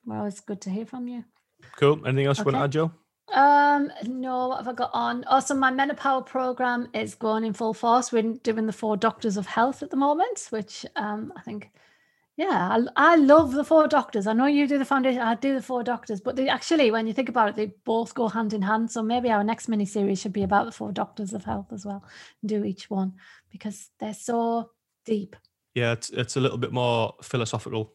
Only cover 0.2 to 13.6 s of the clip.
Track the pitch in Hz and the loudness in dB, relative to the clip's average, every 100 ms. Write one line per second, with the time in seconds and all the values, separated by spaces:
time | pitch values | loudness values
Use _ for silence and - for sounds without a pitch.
0.2 | 208 196 - 196 - 190 226 254 247 247 | -6 -8 -12 -10 -6 -8 -8 -10 -10 -10
1.2 | - _ _ _ - - 143 151 - 131 | -14 _ _ _ -20 2 2 4 0 0
2.2 | 139 139 196 131 139 147 165 - _ _ | 2 2 0 0 0 0 -2 -4 _ _
3.2 | - 403 277 285 285 285 285 - 226 254 | -4 4 6 6 4 2 0 -6 -8 -8
4.2 | 254 254 254 262 240 247 240 - 240 240 | -6 -4 -4 -4 -8 -6 -4 -2 -2 -4
5.2 | 247 262 - 277 262 254 277 277 277 262 | 2 2 2 2 2 2 -2 0 0 0
6.2 | 262 262 254 254 254 240 240 220 220 - | -2 -4 -2 -2 -2 -2 -4 -6 -6 -4
7.2 | 220 214 220 208 226 220 233 240 247 233 | -2 0 -2 -2 -4 0 4 4 4 0
8.2 | 220 226 - 220 220 208 220 208 226 - | 0 -2 -2 -2 -2 -2 -2 0 0 0
9.2 | 226 202 190 - 240 269 285 269 277 294 | -4 -2 -2 2 2 0 -6 0 2 2
10.2 | 440 427 - 220 208 - - - 208 208 | 0 -2 -8 -8 -8 -12 -10 -6 -4 -6
11.2 | 220 370 - 214 - _ _ _ _ _ | -8 -12 -12 -12 -14 _ _ _ _ _
12.2 | _ - 381 233 185 226 240 - 294 339 | _ -6 -2 0 2 0 0 4 6 6
13.2 | 269 302 294 269 | 8 8 6 0